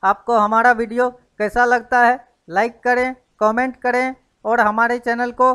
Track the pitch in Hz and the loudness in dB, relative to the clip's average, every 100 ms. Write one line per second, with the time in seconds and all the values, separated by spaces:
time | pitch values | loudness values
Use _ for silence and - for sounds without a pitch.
0 | 190 208 - 233 208 220 233 233 226 233 | 0 -2 0 0 2 2 2 2 -2 -2
1 | 247 247 _ _ 214 233 240 247 233 247 | -2 -4 _ _ -4 0 2 0 0 2
2 | 240 247 - _ - 170 233 233 247 247 | 2 2 -6 _ -8 -4 -4 -4 -2 -2
3 | 254 254 _ _ 214 226 254 247 247 247 | -2 -6 _ _ -2 0 -4 -4 -4 -2
4 | 254 262 _ _ 214 240 208 214 233 247 | -4 -8 _ _ -4 0 0 0 -2 -2
5 | 240 233 247 240 254 | -4 -4 -4 0 0